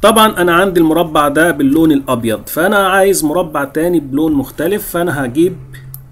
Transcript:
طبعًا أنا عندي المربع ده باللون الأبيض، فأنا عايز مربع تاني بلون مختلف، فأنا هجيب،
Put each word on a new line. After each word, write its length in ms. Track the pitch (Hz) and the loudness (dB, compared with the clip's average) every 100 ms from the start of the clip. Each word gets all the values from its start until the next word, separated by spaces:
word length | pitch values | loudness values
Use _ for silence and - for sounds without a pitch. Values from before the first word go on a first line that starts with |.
طبعًا 400 | 202 220 214 170 | 4 4 2 2
أنا 140 | 175 170 | 0 2
عندي 240 | 196 175 | 2 2
المربع 480 | 160 156 170 156 147 | 2 2 0 0 0
ده 240 | 143 170 | 2 0
باللون 400 | 147 139 147 160 | 2 2 4 4
الأبيض، 560 | 139 135 123 113 107 107 | 2 0 -2 -2 -4 -6
فأنا 400 | - 180 208 196 | -2 0 2 2
عايز 380 | 190 196 185 151 | 2 2 2 0
مربع 380 | 156 170 151 | -2 -2 -4
تاني 360 | 139 156 170 175 | -6 -2 0 0
بلون 340 | 143 135 160 | -2 -2 0
مختلف، 560 | 147 127 - 156 208 208 | -2 -4 -4 -4 -2 -4
فأنا 360 | 175 175 143 131 | -4 -2 -2 -4
هجيب، 320 | 127 175 180 - - - - - | 0 0 -2 -16 -18 -18 -18 -20